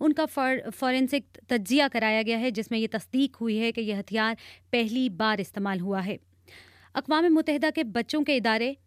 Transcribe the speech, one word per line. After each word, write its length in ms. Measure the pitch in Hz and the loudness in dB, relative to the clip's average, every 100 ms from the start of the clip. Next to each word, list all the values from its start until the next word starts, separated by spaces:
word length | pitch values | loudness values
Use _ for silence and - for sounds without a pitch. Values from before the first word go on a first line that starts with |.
ان 120 | 311 | 0
کا 120 | 302 311 | 2 0
فار-، 340 | 285 262 262 226 - | 0 0 -2 -4 -4
فورینسک 640 | 254 262 254 277 - - - | 0 0 0 0 -4 -16 -4
تجزیہ 340 | 240 190 277 277 | -2 2 2 2
کرایا 300 | 233 220 220 | 2 2 2
گیا 180 | 220 226 | 0 0
ہے، 100 | 254 | -2
جس 200 | 214 214 | -4 -4
میں 80 | 226 | -2
یہ 80 | 220 | -2
تصدیق 480 | 214 - 262 269 - | -4 -2 0 0 -2
ہوئی 200 | 233 214 | -2 0
ہے 120 | 233 | -2
کہ 80 | 226 | -2
یہ 140 | 214 | -4
ہتھیار 400 | 202 196 220 220 226 - - _ | -4 -4 -2 0 -2 -10 -20 _
پہلی 380 | 240 220 254 254 | -2 0 0 -2
بار 300 | 170 220 208 | 0 0 0
استعمال 420 | 180 202 196 185 | -4 -4 -4 -2
ہوا 260 | 190 190 185 | -2 -4 -4
ہے۔ 100 | - _ _ _ - - - - | -8 _ _ _ -20 -20 -20 -8
اقوام 300 | - - 311 349 | -8 0 2 4
متحدہ 320 | 311 311 285 311 | 4 2 0 0
کے 100 | 320 | 0
بچوں 400 | 233 233 226 302 | -2 -4 -2 -2
کے 120 | 294 269 | 0 0
ادارے 380 | 220 220 247 277 | 2 0 -2 -6